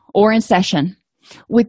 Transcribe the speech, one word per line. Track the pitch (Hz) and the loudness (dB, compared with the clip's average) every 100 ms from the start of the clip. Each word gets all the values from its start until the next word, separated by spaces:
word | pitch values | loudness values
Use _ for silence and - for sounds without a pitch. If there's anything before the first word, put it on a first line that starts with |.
| _ | _
or | - 214 | 0 2
in | 220 | 2
session | - 180 190 160 156 - _ _ _ - - | 0 0 0 -2 -4 -6 _ _ _ -20 -4
with | 226 | -2